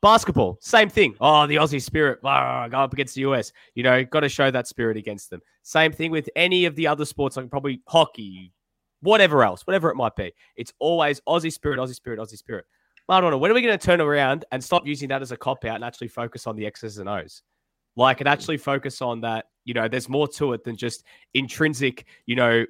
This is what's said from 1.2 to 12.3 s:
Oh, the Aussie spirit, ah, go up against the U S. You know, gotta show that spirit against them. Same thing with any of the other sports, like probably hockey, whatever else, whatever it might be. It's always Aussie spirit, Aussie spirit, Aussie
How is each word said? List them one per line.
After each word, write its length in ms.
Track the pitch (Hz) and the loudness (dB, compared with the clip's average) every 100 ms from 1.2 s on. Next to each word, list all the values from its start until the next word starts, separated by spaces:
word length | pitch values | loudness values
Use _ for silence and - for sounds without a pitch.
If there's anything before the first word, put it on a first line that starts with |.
Oh, 260 | 135 151 147 | 4 6 4
the 80 | 151 | 2
Aussie 260 | 151 139 | 0 -2
spirit, 380 | - 156 147 123 135 | -4 0 0 0 0
ah, 420 | 135 131 127 120 | 0 0 -4 -4
go 120 | 127 | -2
up 120 | 135 | -2
against 240 | 135 135 - | -2 -6 -4
the 60 | |
U 120 | 135 | -2
S. 200 | 131 110 _ _ - | -2 -4 _ _ -2
You 80 | |
know, 200 | 127 127 | 4 4
gotta 240 | 127 156 147 | 2 0 0
show 240 | - 135 | 2 0
that 160 | 127 120 | 0 -6
spirit 300 | - 113 110 | -4 -4 -4
against 320 | 107 101 - | -8 -12 -14
them. 120 | 87 _ _ | -18 _ _
Same 320 | - 156 160 | -4 2 2
thing 180 | - 165 | 0 -4
with 180 | 160 135 - | -4 -4 -2
any 300 | 175 185 175 | 2 2 0
of 100 | 147 | 0
the 120 | 160 | -2
other 180 | 147 147 | -2 -4
sports, 320 | - 139 135 | -4 -4 -4
like 120 | 127 | -8
probably 320 | 139 139 127 _ | -6 -6 -8 _
hockey, 640 | 165 151 - 104 92 92 _ _ _ _ _ | 2 2 -2 -16 -16 -20 _ _ _ _ _
whatever 420 | 160 220 190 147 | 4 6 6 6
else, 240 | 113 92 - | 4 2 -2
whatever 220 | 190 160 | 0 0
it 60 | 131 | 0
might 200 | 117 - | -4 -2
be. 180 | 92 _ _ - | -10 _ _ -16
It's 180 | 117 _ | -16 _
always 400 | 151 170 147 143 - | -2 2 0 0 -2
Aussie 240 | 165 160 | -2 -2
spirit, 260 | 156 147 131 | -6 -6 -4
Aussie 180 | 127 123 | -6 -8
spirit, 240 | - 110 | -12 -10
Aussie 180 | 110 | -12